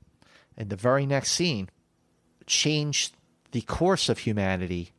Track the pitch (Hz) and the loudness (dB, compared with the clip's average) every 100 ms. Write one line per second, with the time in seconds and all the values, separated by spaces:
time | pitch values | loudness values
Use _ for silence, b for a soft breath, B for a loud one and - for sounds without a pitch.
0 | _ _ b b b - 104 98 123 139 | _ _ b b b -10 -8 -2 2 2
1 | 139 139 - - 175 113 92 _ _ _ | 2 0 0 0 0 0 -6 _ _ _
2 | _ _ _ _ - - 147 151 147 135 | _ _ _ _ -2 0 2 2 0 -2
3 | - _ _ _ _ 120 - - 175 190 | -4 _ _ _ _ -6 -4 0 2 2
4 | - - - 104 95 92 90 87 85 | 2 0 0 0 0 0 -2 -4 -6